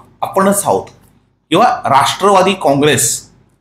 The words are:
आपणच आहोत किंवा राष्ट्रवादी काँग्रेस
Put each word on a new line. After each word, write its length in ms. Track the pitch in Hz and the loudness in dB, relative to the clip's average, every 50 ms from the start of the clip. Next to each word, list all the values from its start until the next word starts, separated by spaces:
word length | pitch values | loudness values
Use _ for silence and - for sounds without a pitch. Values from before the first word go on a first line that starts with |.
| - _ _ _ - | -18 _ _ _ -10
आपणच 400 | - - 190 196 202 196 196 - | -6 -2 0 0 0 0 0 -2
आहोत 220 | 139 98 95 - - - _ _ _ _ _ _ _ _ _ _ _ | -2 -2 -2 -4 -8 -16 _ _ _ _ _ _ _ _ _ _ _
किंवा 160 | 151 175 233 247 - - - | 0 2 2 2 0 -2 -2
राष्ट्रवादी 680 | 113 135 135 139 - - - 180 202 202 185 180 196 196 | 0 0 2 2 0 -2 -2 0 2 2 4 2 2 0
काँग्रेस 500 | 190 - 151 139 143 143 151 135 110 - - - - - - _ _ _ _ _ _ | 0 0 0 0 2 2 2 0 0 -2 -4 -6 -8 -10 -16 _ _ _ _ _ _